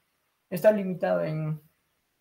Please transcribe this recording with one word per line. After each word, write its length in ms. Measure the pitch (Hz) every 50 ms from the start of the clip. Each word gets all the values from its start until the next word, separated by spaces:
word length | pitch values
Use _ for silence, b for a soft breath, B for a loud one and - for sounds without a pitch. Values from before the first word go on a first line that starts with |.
| _ _ _ _ _ _ _ _ _ -
Está 220 | 190 165 - 214
limitado 520 | 214 208 190 185 180 175 190 185 180 175 170
en, 340 | 160 156 156 156 156 156 151 - _ _ _ _ _ _ _ _ _ _ _